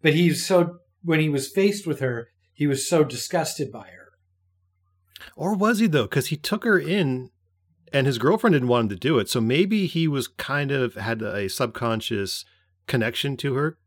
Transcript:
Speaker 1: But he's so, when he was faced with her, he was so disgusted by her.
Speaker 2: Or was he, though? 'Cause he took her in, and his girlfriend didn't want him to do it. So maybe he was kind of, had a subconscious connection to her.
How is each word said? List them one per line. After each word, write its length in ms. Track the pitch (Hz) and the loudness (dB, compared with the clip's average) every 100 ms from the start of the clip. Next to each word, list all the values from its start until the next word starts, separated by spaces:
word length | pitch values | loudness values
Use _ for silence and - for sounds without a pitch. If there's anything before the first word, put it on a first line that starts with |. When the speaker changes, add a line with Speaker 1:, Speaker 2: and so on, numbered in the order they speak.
Speaker 1:
But 140 | 156 | 2
he's 320 | 151 175 - - | 4 4 2 2
so, 320 | 185 170 - _ _ | 2 2 -2 _ _
when 180 | 170 160 | -2 0
he 80 | 156 | 2
was 220 | 143 131 | -2 -2
faced 360 | - 196 196 - | 0 0 0 -6
with 140 | 143 | -4
her, 280 | 131 120 117 _ _ | -4 -4 -10 _ _
he 120 | _ 147 | _ -2
was 220 | 139 - | 0 0
so 160 | 170 | 2
disgusted 680 | 143 123 - 180 123 - 151 | 2 -2 -4 -4 -4 -6 -8
by 180 | 113 113 | -10 -18
her. 240 | - - _ _ _ _ _ _ _ _ _ _ - - - | -20 -20 _ _ _ _ _ _ _ _ _ _ -20 -20 -8
Speaker 2:
Or 180 | 160 | -4
was 240 | 202 208 220 | 0 2 2
he, 80 | 220 | 2
though? 200 | 151 107 | 2 0
'Cause 200 | 143 127 | -2 -2
he 80 | 151 | -4
took 280 | - 208 | -4 -4
her 140 | 233 196 | 2 2
in, 520 | 147 196 151 127 127 _ _ _ _ _ _ | 2 0 0 -2 -6 _ _ _ _ _ _
and 140 | 139 135 | 0 2
his 100 | 120 | 2
girlfriend 360 | 123 214 240 | 2 4 4
didn't 140 | 156 123 | 4 4
want 160 | 120 | 2
him 40 | 113 | 2
to 60 | 98 | -2
do 220 | 135 147 | 0 2
it. 100 | 101 | 2
So 120 | 127 | 0
maybe 440 | 113 135 196 214 185 | 2 2 2 2 0
he 220 | 165 165 | 0 0
was 180 | 143 123 | 0 -4
kind 420 | - - 139 143 | -8 -4 -2 0
of, 240 | 139 123 | 0 -2
had 260 | 104 98 113 | -2 -6 -4
a 280 | 110 104 98 | -4 -4 -4
subconscious 960 | - 120 110 117 113 - 110 98 - - _ _ _ - | -2 -4 -2 -2 -2 -2 -4 -4 -6 -12 _ _ _ -4
connection 500 | 131 113 120 143 131 | -2 -2 -2 -6 -4
to 160 | 143 | -4
her. 220 | 131 151 160 | -2 -2 -6